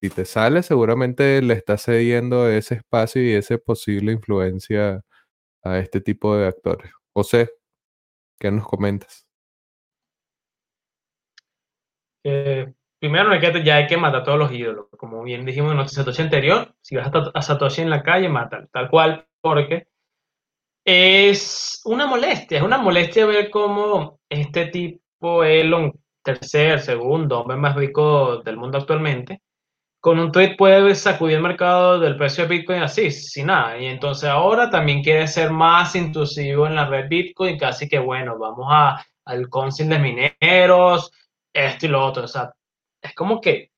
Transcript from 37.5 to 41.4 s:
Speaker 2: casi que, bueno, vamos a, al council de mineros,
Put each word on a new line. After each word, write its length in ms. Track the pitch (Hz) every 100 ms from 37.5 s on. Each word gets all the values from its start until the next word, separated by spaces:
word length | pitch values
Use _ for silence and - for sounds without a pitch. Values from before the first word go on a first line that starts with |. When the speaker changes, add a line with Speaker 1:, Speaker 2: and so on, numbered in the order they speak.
| 151
Speaker 2:
casi 300 | 139 120 143
que, 100 | 143
bueno, 400 | 127 127 127 113
vamos 280 | 113 110 131
a, 340 | 151 147 135 - _ -
al 240 | 123 123
council 380 | 131 135 139 156
de 100 | 156
mineros, 1120 | 139 120 139 - 165 185 180 180 180 175 - _ _ _